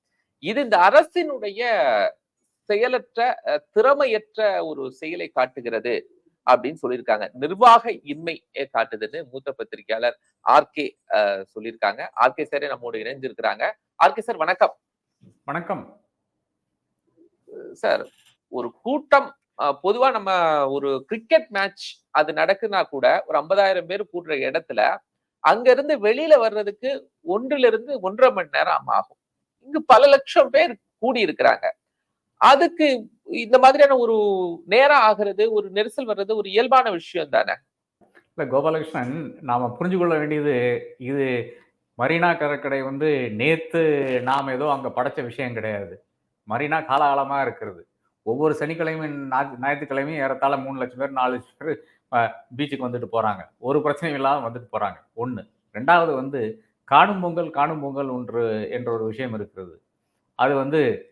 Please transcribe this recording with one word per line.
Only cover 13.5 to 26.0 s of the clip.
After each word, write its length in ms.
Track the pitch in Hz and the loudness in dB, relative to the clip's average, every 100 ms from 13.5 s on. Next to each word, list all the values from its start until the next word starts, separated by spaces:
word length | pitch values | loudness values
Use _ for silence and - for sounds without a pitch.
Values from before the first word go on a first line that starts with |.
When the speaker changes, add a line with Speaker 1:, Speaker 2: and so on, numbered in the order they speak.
| 104 165 - _ - | -2 -4 -6 _ 2
Speaker 1:
ஆர் 160 | 175 | 2
கே 80 | - | 2
சார், 160 | - 156 | -6 -4
வணக்கம். 380 | 160 185 190 - _ _ _ _ _ _ | -2 0 0 -2 _ _ _ _ _ _
Speaker 2:
வணக்கம். 560 | - 160 170 165 - _ _ _ _ _ _ _ _ _ _ _ _ _ _ _ _ - - | -10 -8 -6 -8 -10 _ _ _ _ _ _ _ _ _ _ _ _ _ _ _ _ -18 -18
Speaker 1:
சார், 340 | - 202 - - _ _ _ _ | -6 -2 -2 -6 _ _ _ _
ஒரு 240 | 127 120 | -10 -10
கூட்டம், 640 | - 233 285 302 277 269 - _ - | -8 -6 -6 2 2 2 -8 _ -6
அஹ், 140 | 143 139 | -4 -2
பொதுவா 280 | 185 226 262 | -2 2 2
நம்ம 220 | 226 196 185 165 151 139 | 0 -2 0 2 0 0
ஒரு 360 | 139 139 135 - | -2 -4 -4 -6
கிரிக்கெட் 420 | 220 226 320 320 | -10 0 0 0
மேட்ச் 600 | 202 196 - - - _ | -4 -4 -6 -18 -20 _
அது 220 | 151 151 | 0 0
நடக்குன்னா 500 | 156 165 196 214 196 160 | 0 0 0 -2 -2 -4
கூட 360 | 139 123 151 - | 0 2 2 0
ஒரு 120 | 151 | -4
ஐம்பதாயிரம் 480 | 156 196 196 185 160 | 0 2 2 0 -4
பேர் 240 | 196 202 | -8 -8
கூடுற 180 | 175 156 143 131 | -10 -6 -4 -2
இடத்துல 480 | 160 160 113 120 196 _ _ _ _ | -4 -4 0 0 0 _ _ _ _
அங்க 300 | 151 214 254 | 2 4 6
இருந்து 300 | 254 294 277 | 4 2 0